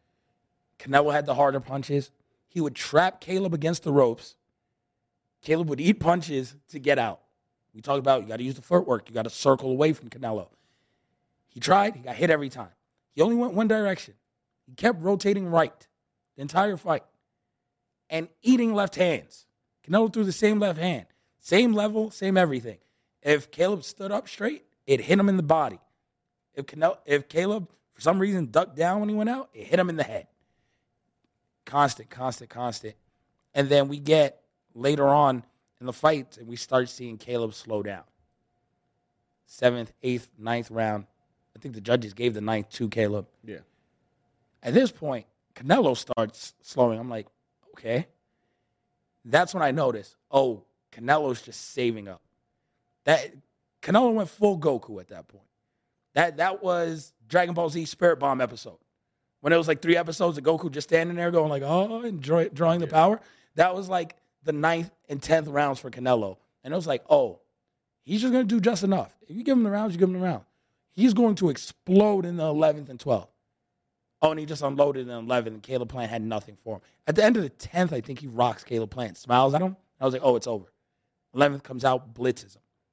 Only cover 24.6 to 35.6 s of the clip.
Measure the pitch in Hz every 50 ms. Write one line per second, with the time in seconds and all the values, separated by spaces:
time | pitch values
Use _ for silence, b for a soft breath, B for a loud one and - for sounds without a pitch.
24.6 | - _ _ _ _ - 135 123 104 - 175 202 196 202 190 185 160 147 160 160
25.6 | 147 120 92 - _ _ _ _ _ _ _ _ _ _ _ _ _ _ _ 139
26.6 | 139 - - 151 160 175 190 - _ 143 143 143 135 - - 165 180 202 208 220
27.6 | 175 - _ _ _ _ _ - - 160 180 190 190 208 196 180 160 120 107 160
28.6 | 185 - 139 143 165 175 190 208 208 208 214 214 214 226 247 269 277 - _ -
29.6 | 104 - 156 185 180 175 165 156 139 107 110 98 - _ _ _ _ _ _ _
30.6 | _ _ _ _ _ _ _ _ _ _ _ _ _ _ _ _ _ _ _ _
31.6 | _ - 139 143 143 135 - - 113 - - 127 127 127 117 - 120 110 - 120
32.6 | 123 120 110 - - 110 107 _ _ _ _ _ _ _ _ _ _ _ - 143
33.6 | 139 135 143 143 139 139 147 143 143 147 156 156 147 139 - _ _ _ _ _
34.6 | _ _ - 117 123 139 151 147 151 139 143 147 147 135 127 123 - _ _ _